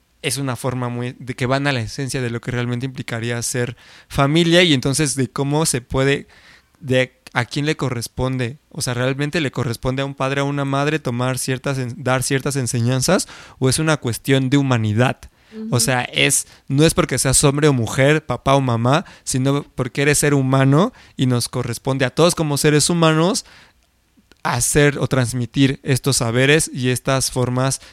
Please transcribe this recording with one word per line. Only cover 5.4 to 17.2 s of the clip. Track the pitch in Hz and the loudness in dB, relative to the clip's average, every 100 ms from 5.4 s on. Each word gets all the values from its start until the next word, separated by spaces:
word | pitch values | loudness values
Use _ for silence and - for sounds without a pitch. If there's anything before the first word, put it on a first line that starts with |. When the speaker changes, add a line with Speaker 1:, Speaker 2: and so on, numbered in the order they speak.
| 139 151 160 | -2 0 0
Speaker 1:
se | 131 | -2
puede, | 120 131 139 143 - - - - _ _ | -4 0 2 0 -4 -20 -20 -20 _ _
de | 131 127 127 _ - | -2 0 0 _ -8
a | 131 117 | -6 -4
quién | 143 147 | -2 -2
le | 156 | -2
corresponde, | 135 120 - - 127 131 117 147 _ | -4 -4 -8 -4 -4 -2 -6 -8 _
o | - | -8
sea, | 131 | -4
¿realmente | 120 127 135 147 175 | -2 -2 -2 -2 -2
le | 139 | -2
corresponde | - 123 113 131 131 | -2 -4 -4 -4 -2
a | 139 | -4
un | |
padre | 139 135 139 | -4 -4 -2
o | 139 | -2
a | |
una | 143 139 | -2 -2
madre | 139 143 156 | -2 0 -2
tomar | 147 120 127 127 | -2 -2 -2 -2
ciertas | - 127 143 135 | -4 -4 -4 -4
en-, | 123 120 | -6 -6
dar | 127 131 | -2 0
ciertas | - 135 143 135 | 0 -2 -2 -4
enseñanzas, | 120 123 117 131 131 190 - - - - | -2 0 0 0 2 0 -2 -12 -20 -2
o | 131 | 0
es | 131 | 2
una | 156 151 | 0 0
cuestión | 127 110 - 135 131 | -2 -4 0 2 2
de | 143 | 2
humanidad? | 139 120 110 107 127 - - _ _ | 2 2 2 2 0 -2 -12 _ _
O | 220 220 127 | -12 -4 -2
Speaker 2:
Ujú. | |
Speaker 1:
sea, | 123 127 | 0 -2
es, | - 151 139 - - - - | -2 0 0 0 -4 -12 -4
no | 139 | 2
es | 160 - | 4 2
porque | 123 | 0
seas | 127 | 0